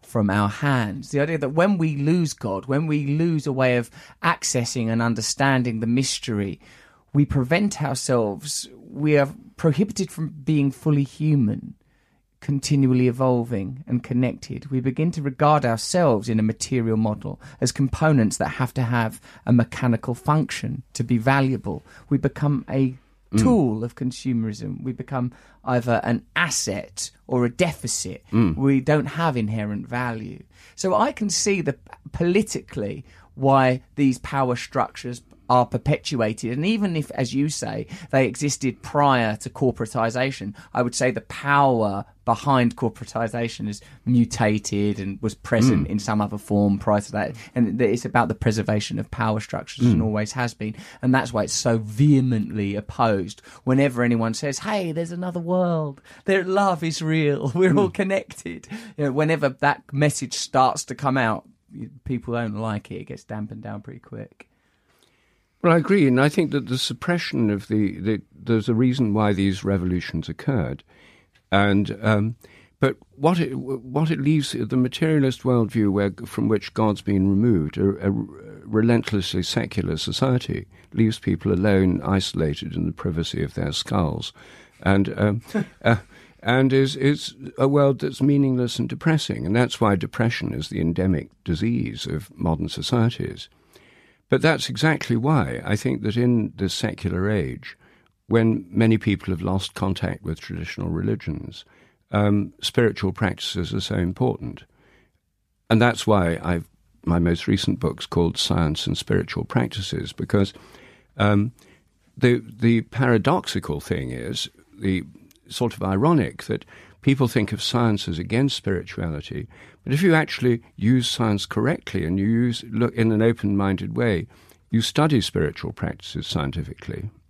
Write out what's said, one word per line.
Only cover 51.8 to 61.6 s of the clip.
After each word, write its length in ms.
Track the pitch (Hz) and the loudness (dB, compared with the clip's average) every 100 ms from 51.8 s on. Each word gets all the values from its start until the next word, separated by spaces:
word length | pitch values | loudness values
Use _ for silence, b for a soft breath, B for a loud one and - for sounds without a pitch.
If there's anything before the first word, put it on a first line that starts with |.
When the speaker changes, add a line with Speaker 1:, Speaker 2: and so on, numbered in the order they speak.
Speaker 1:
vehemently 960 | 107 107 147 139 131 117 104 107 101 101 | -2 2 6 6 4 0 -2 -2 -2 -4
opposed 680 | - - 120 101 92 - B B | -8 0 2 2 -2 -10 B B
whenever 400 | - 131 139 120 | 0 2 2 2
anyone 320 | 120 117 113 110 | 0 2 0 -4
says, 240 | 147 135 | -6 -6
"Hey, 320 | 202 214 175 | -4 -4 -4
there's 200 | 156 170 | -4 -6
another 280 | 175 180 175 | -6 -6 -6
world. 600 | 170 180 180 170 151 139 B B - | -2 0 2 0 -2 -8 B B 0
Their 180 | 196 | 0
love 400 | 180 190 196 175 | 2 2 2 0
is 180 | 165 156 | -2 -4
real. 500 | 160 160 147 143 135 | 0 2 2 0 -2
<laughs> 40 | 143 | 2
We're 200 | 185 151 | 4 6
all 140 | 135 | 2
Speaker 2:
Mm. 40 | - | 0
Speaker 1:
connected." 720 | 95 95 - - 85 82 - 214 B B | -2 -2 -6 -14 -12 -12 -12 -14 B B
You 80 | 143 | -2
know, 60 | |
whenever 380 | 131 151 160 147 | 0 0 2 0
that 320 | 131 143 147 _ | 0 0 -2 _
message 420 | 139 147 - 127 - | 0 0 0 -6 -8
starts 480 | - 135 131 143 - | -2 2 2 2 -8
to 80 | |
come 240 | 127 143 131 | -4 -2 2
out, 300 | 117 104 - _ | 0 0 -6 _